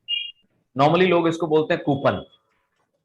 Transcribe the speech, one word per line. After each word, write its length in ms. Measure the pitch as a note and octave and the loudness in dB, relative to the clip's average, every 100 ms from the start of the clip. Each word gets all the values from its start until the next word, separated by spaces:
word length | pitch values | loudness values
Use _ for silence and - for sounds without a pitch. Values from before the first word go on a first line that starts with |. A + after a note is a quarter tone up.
| - - - - _ _ _ B2+ | -12 -10 -10 -18 _ _ _ 0
Normally 320 | C#3+ E3 F#3 | 2 4 2
लोग 180 | F3 E3 | 2 0
इसको 200 | E3 D#3+ | -2 0
बोलते 260 | D#3 D#3 | 0 0
हैं 100 | E3+ | -2
कूपन, 420 | - C3 C3 F#2+ - _ _ _ _ _ _ _ | -2 0 0 -2 -8 _ _ _ _ _ _ _